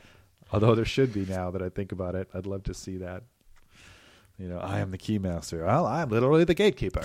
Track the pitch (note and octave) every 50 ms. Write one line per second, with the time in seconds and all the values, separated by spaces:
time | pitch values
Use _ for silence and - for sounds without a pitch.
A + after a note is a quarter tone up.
0 | - - - _ _ _ _ _ - - - G#2 G#2+ A2+ A2+ A2+ A2+ - - -
1 | C3+ B2+ G#2 G2+ G2 F#2+ F#2+ F#2 F2+ F2+ F2+ F#2+ F#2 F#2 - - G2 F#2 - F2+
2 | F#2 F2+ F2+ F#2 F#2+ _ - F#2 F#2 G2 G2 G2 G2 - F#2 - - - F#2+ F#2
3 | F#2 F2+ F#2 F2+ A#2+ _ _ _ _ _ - - - _ _ - - - - -
4 | - - - - _ _ _ - F#2 F2 F2 F2 F2+ F#2+ G2 G2+ G2+ F#2+ F#2 F#2+
5 | - - A2 G#2 F#2+ F#2 E2+ E2 D2+ - - E2 D#2+ F2+ A2+ D3+ F3+ A2+ A#2+ E3
6 | E3+ C3 G#2+ A#2 B2+ C3+ D3+ D#3+ E3+ E3 E3+ D3+ G3+ G#3 - - A2 F#2 - E2
7 | D#2+